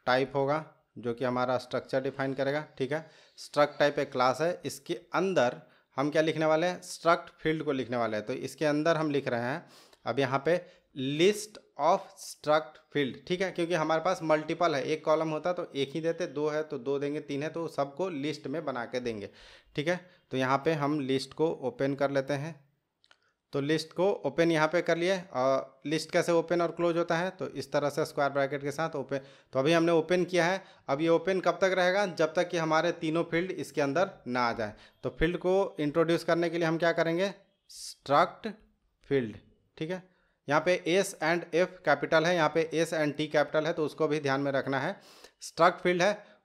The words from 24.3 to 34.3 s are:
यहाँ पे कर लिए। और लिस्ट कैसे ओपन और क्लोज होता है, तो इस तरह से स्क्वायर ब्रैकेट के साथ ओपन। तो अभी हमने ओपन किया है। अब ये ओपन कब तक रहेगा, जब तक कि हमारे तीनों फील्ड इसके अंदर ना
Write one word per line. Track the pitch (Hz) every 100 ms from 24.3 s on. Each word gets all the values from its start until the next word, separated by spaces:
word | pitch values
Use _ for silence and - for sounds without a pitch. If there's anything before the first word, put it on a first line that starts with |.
| 131 170
यहाँ | 160 156
पे | 175
कर | 165 165
लिए। | 175 190 175
और | 131 131 135 - - 143
लिस्ट | 156 -
कैसे | 175 165
ओपन | 170 165 175
और | 170
क्लोज | 165 170 165
होता | 170 165
है, | 185
तो | 185 139
इस | 143 135
तरह | 151 143
से | 139 143
स्क्वायर | - 139
ब्रैकेट | 135 135 143
के | 143
साथ | 139 160 151
ओपन। | 123 139 - - _
तो | 131
अभी | 139
हमने | 170 165
ओपन | 170 160 180 175
किया | 180 165
है। | 190 - - -
अब | 139
ये | 165
ओपन | 165 165 190
कब | 175 165
तक | 190
रहेगा, | 185 180 190 202
जब | 156 156
तक | 165 175
कि | 175
हमारे | 160 156 170
तीनों | 170 160 160
फील्ड | 165 165 185
इसके | 175 143 -
अंदर | 139 139 190 -
ना | -